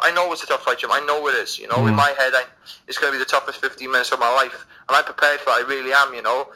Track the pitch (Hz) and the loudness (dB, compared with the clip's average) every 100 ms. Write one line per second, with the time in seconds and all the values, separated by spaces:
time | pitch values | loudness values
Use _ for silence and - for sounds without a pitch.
0 | 160 175 175 160 - 139 - 123 120 131 | 0 2 -2 -4 -2 -2 0 -2 0 -2
1 | 147 151 147 123 98 - 107 120 113 107 | 0 0 0 -2 -2 -10 -2 0 2 4
2 | 143 139 131 131 123 _ - - - 131 | 2 2 2 0 -2 _ -20 -20 -12 -2
3 | 143 135 131 143 143 - 135 - 131 131 | -2 -2 0 -2 -2 -6 -8 -6 -2 0
4 | 123 127 117 131 127 - - - - 139 | 0 0 2 2 0 -4 -20 -18 0 0
5 | 156 - 147 143 135 120 127 139 127 139 | 0 0 0 2 0 0 0 -4 2 2
6 | 135 123 110 127 139 | 2 0 -2 -2 -4